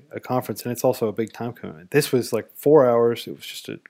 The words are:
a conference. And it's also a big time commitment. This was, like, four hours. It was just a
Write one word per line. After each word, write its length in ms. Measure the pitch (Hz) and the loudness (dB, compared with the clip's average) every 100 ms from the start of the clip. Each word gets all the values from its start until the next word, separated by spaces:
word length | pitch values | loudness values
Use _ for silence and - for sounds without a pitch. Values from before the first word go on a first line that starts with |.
| - | -14
a 100 | 117 | -14
conference. 420 | - 127 - 107 | -6 -4 -4 -8
And 80 | 123 | -8
it's 140 | 120 | -2
also 240 | 131 - 113 | 0 0 -2
a 40 | |
big 200 | 101 110 | -2 -6
time 200 | - 117 | -6 -10
commitment. 380 | 120 92 80 87 | -10 -14 -16 -2
This 220 | 143 147 | 0 2
was, 200 | 123 120 | 0 -2
like, 200 | 110 - | -6 -8
four 320 | - 147 151 127 | -4 4 6 6
hours. 400 | 117 117 117 - | 4 2 0 -8
It 80 | |
was 120 | 71 - | -14 -14
just 220 | - - | -14 -12
a 120 | - - | -14 -14